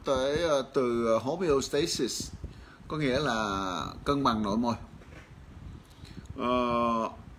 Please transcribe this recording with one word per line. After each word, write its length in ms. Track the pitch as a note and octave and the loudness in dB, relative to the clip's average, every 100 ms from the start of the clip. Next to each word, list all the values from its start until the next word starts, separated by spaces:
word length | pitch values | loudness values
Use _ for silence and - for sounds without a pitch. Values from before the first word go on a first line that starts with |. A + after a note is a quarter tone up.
tới, 380 | - C3 C3+ D3+ | 0 0 2 2
ờ, 200 | E3+ C#3 | 2 2
từ, 440 | B2 C#3+ B2 A#2 A#2 | 2 2 2 2 4
ờ, 120 | A2+ | 4
homeostasis, 1120 | A#2+ E3+ F3+ C#3 B2 C#3+ E3 - A2+ - - - - - - - - | 2 0 4 2 2 0 0 0 -2 -2 -8 -10 -12 -14 -18 -16 -8
có 80 | D3+ | -2
nghĩa 240 | C#3 C3 | 2 2
là 680 | C#3+ A2+ G#2 G2 F#2+ F2 G1+ - | 2 0 0 0 -2 -4 -6 -4
cân 200 | - C#3+ | 0 2
bằng 180 | C3+ A2 | 4 4
nội 140 | G2+ A2 | 2 2
môi. 180 | A#2+ A2+ - - - - - - - - - - - - - - - - | 2 -2 -6 -18 -18 -18 -18 -20 -18 -16 -14 -16 -18 -18 -16 -14 -12 -4
Ờ, 720 | A#2+ B2 A#2+ A#2 A#2 A2+ A2 - - | 0 2 2 2 2 2 -2 -6 -16